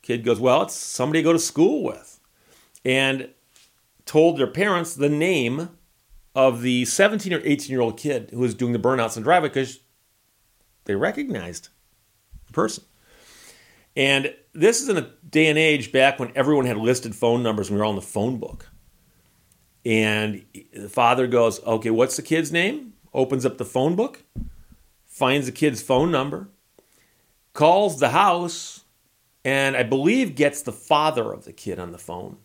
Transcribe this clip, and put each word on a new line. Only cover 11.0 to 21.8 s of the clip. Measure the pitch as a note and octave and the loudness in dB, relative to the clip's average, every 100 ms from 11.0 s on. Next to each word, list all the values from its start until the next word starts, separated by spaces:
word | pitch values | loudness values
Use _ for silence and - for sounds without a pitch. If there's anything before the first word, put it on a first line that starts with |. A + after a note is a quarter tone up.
| E3+ B3 C#4 C3 F2 E2+ - _ _ _ _ _ _ - _ | -2 -4 -8 -8 -8 -14 -18 _ _ _ _ _ _ -20 _
the | |
person. | - G#3 - _ _ _ _ - - - - _ _ _ - | -4 -4 -4 _ _ _ _ -20 -20 -20 -20 _ _ _ 0
And | C3+ C#3 C#3 - _ | 2 2 -2 -12 _
this | D#3+ F#3 A#3 | 2 2 2
is | C4+ | -2
in | F3+ | -2
a | A#2 _ - | -4 _ -2
day | D#3 D#3 | 2 2
and | D3+ | 4
age | D#3+ D3 A2+ | 2 2 0
back | C3+ C3+ C#3 | 2 4 2
when | A#2+ | -6
everyone | C#3 C3+ D3 | -2 2 2
had | B2 G#2+ | 2 0
listed | A2+ B2 A#2 | 0 0 -4
phone | G2+ A#2 A#2+ | -2 0 2
numbers | A#2 G#2+ F#2+ | 0 -2 -2
and | |
we | G#2 | 0
were | |
all | G#2+ | 0
in | |
the | G2 | -2
phone | - G#2 A2+ B2 | -6 -4 -4 -4
book. | - - - - _ _ _ _ _ _ _ _ _ _ | -10 -14 -20 -20 _ _ _ _ _ _ _ _ _ _
And | B2 A2 G#2+ G#2+ G#2+ G2 _ - - | 0 2 2 0 -4 -6 _ -20 -20
the | - G2+ | -16 -6
father | - A#2+ B2+ B2+ | 2 2 2 2
goes, | A#2+ A#2 G2+ | 2 2 0
"Okay, | - A2+ | -2 -2